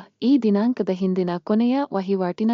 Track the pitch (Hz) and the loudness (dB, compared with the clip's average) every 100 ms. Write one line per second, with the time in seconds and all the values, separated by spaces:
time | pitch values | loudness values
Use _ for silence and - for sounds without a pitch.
0 | - - 233 277 220 202 226 254 196 185 | -6 -4 2 2 4 2 2 0 -2 -2
1 | 190 185 180 175 - 214 240 262 285 190 | 0 0 -2 -4 -2 0 2 0 -2 -4
2 | 185 196 180 180 220 | -2 -2 -2 -2 0